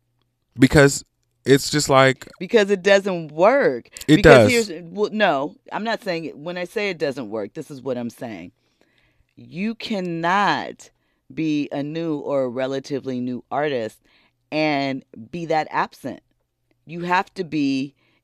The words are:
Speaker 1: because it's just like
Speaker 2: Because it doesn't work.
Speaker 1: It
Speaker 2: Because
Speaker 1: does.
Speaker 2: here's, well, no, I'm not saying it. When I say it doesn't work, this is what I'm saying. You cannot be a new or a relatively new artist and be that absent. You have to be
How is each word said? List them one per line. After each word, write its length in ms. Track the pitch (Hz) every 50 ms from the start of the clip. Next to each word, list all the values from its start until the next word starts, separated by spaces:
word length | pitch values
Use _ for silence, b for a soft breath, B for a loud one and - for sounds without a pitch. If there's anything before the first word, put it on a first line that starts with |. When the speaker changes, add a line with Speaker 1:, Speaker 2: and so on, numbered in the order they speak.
| _ _ _ _ _ _ _ _ _ _ _ 117
Speaker 1:
because 480 | 135 - - 151 139 143 135 - - _ _ _ _ _ _ _ _
it's 240 | 117 135 139 - -
just 180 | - 151 143 -
like 400 | 139 131 135 131 123 - - - - -
Speaker 2:
Because 300 | 196 180 - 220 208 196
it 140 | 202 185 175
doesn't 500 | 202 196 202 196 202 185 170 160 147 151
work. 560 | 156 180 214 269 285 233 156 127 117 - _ B B B
Speaker 1:
It 100 | - 156
Speaker 2:
Because 360 | 160 - 165 143 123 110 - 247
Speaker 1:
does. 160 | 233 220 208
Speaker 2:
here's, 140 | 160 165 175
well, 240 | 165 180 202 208 175
no, 460 | 202 214 208 180 147 135 139 170 - _ _ - -
I'm 120 | 175 208
not 180 | 226 220 196 -
saying 240 | 196 170 165 165
it. 100 | 127 -
When 220 | 135 147 175 175 180
I 60 | 180
say 260 | 175 - 220 208 202
it 80 | 185 151
doesn't 320 | 160 143 123 139 123 101
work, 240 | 104 113 98 101 -
this 160 | 160 143 -
is 100 | 151 131
what 160 | 123 135 123
I'm 140 | 123 120 117
saying. 420 | - - 135 117 107 82 85 92 - _ _ _ _ _ _ _ _ _ _ _ _ _ _ _ _
You 400 | - 120 120 135 170 196 226 226
cannot 1160 | - - - 226 196 185 175 170 165 165 170 185 202 202 175 147 123 85 60 60 - - - _ _ _ _ _ _ _ - 131
be 340 | 143 160 156 151 147 143 - -
a 100 | 143 143
new 360 | 147 156 165 165 165 151 143
or 240 | - - 143 139 131
a 60 | 127
relatively 680 | 117 131 131 131 135 135 131 - 143 127 131 135 127 123
new 240 | 123 127 123 117 - _
artist 520 | 120 135 151 151 135 120 110 110 - _ _ _ _ _ _ _ _ _ _ _ 143
and 500 | 156 156 151 143 139 139 135 131 135 - _ - - 113 110
be 160 | - 175 165
that 220 | 151 160 156 151 -
absent. 500 | - 151 180 - - - - 131 101 - _ _ _ _ _ _ _ _ _ _ _ _ _
You 160 | 147 160 175 170
have 280 | 180 180 185 196 - _
to 80 | - 180
be 520 | 147 151 156 143 135 135 135 135 139 - _ _ _ _ _